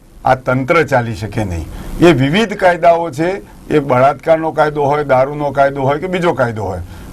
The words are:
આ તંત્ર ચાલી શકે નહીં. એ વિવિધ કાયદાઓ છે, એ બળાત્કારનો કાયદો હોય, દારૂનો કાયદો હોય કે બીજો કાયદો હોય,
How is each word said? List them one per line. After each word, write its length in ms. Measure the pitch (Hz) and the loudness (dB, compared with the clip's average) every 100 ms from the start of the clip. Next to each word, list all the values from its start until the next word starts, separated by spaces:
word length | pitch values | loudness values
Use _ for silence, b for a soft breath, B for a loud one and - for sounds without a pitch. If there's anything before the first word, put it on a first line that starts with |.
| - - | -20 -6
આ 100 | - | -2
તંત્ર 480 | 131 - 127 131 170 | 0 0 -2 2 2
ચાલી 320 | 135 131 117 | 2 0 -2
શકે 300 | 104 107 113 | -6 -6 -6
નહીં. 220 | 101 85 80 B B - | -4 -6 -8 B B 2
એ 120 | 170 | 4
વિવિધ 420 | 139 135 185 226 | 4 2 2 0
કાયદાઓ 560 | 208 185 175 170 170 170 | 2 2 4 4 2 0
છે, 320 | 139 170 202 B B - | -4 -4 -4 B B -2
એ 80 | 151 | -2
બળાત્કારનો 720 | 139 123 139 131 156 160 160 | 2 2 2 2 0 0 0
કાયદો 320 | 139 151 151 | 0 0 0
હોય, 220 | 139 147 | 0 0
દારૂનો 460 | 143 127 135 147 143 | 2 2 2 -2 -4
કાયદો 320 | 139 139 139 | 2 2 2
હોય 160 | 135 147 | -2 -2
કે 80 | 180 | -2
બીજો 260 | 180 170 | -2 0
કાયદો 320 | 160 120 110 | 0 -2 -2
હોય, 160 | 95 92 85 B B | -6 -8 -10 B B